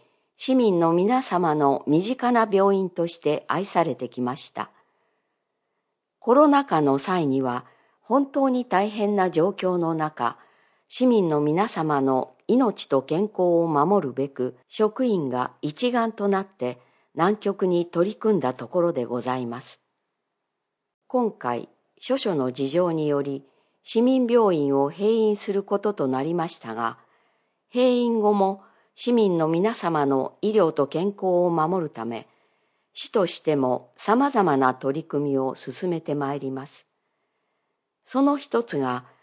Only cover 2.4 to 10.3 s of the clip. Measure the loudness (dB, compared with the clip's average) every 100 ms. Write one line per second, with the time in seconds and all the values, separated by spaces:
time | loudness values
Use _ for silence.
2.4 | 2 4 4 2 -2 -4 -4 -2 -2 -2
3.4 | -2 -4 -2 0 0 -2 -8 -6 -6 -4
4.4 | -8 -10 -12 _ _ _ _ _ _ _
5.4 | _ _ _ _ _ _ _ _ 2 6
6.4 | 6 4 2 2 2 2 0 -2 0 0
7.4 | -2 -4 -10 _ _ _ 0 0 0 0
8.4 | 0 0 0 0 0 -2 0 0 0 2
9.4 | 0 0 -2 -2 -2 -2 -4 -4 -6